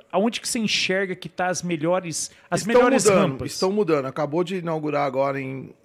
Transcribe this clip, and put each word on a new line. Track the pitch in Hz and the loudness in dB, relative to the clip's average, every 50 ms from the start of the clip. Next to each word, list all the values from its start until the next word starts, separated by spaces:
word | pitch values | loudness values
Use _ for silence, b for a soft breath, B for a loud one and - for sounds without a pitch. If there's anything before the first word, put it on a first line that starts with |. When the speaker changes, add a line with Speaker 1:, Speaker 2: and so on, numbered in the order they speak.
| - _ - | -16 _ 0
Speaker 1:
aonde | 180 202 240 - - | 0 0 0 -2 -4
que | - - | -6 -4
cê | - 247 | -4 -2
enxerga | 220 196 - - - - 185 190 202 185 185 | -2 0 0 -2 0 0 0 -2 -2 -4 -6
que | 180 - 160 | -10 -12 -14
tá | - - 180 185 | -6 -4 -4 -2
as | 180 - 170 | -2 -4 -4
melhores, | 175 175 156 147 165 180 190 185 170 147 - - - B B B B | -4 -4 -2 0 0 0 0 -2 -4 -8 -8 -8 -8 B B B B
as | 180 165 | -4 -2
Speaker 2:
Estão | - 202 233 | -2 4 4
Speaker 1:
melhores | 247 254 262 269 262 - | 6 6 6 4 6 6
Speaker 2:
mudando, | 208 196 180 - 165 135 | 6 6 6 4 2 0
Speaker 1:
rampas? | 123 127 127 - | -2 -6 -8 -4
Speaker 2:
estão | - 190 185 202 | -2 0 0 2
mudando. | 214 208 160 160 143 131 | 2 2 2 2 2 0
Acabou | 131 131 - 151 143 139 170 180 | -2 -4 -4 -4 -2 0 -2 -2
de | 170 196 | 0 -4
inaugurar | 185 165 165 160 160 151 151 143 143 143 | -6 -4 -4 -4 -2 -2 -2 0 0 0
agora | 143 127 131 135 139 139 139 | 0 0 0 0 0 -2 -4
em | 135 131 135 135 123 101 - _ | -6 -8 -8 -10 -12 -14 -18 _